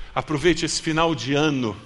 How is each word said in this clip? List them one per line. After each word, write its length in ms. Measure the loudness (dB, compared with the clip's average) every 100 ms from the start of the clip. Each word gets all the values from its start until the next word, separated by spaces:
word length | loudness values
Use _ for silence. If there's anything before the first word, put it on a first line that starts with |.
| -6 -4
aproveite 500 | -2 2 2 2 0
esse 160 | -2
final 320 | -2 0 2
de 220 | 0 0 2
ano 440 | 2 0 -2 -6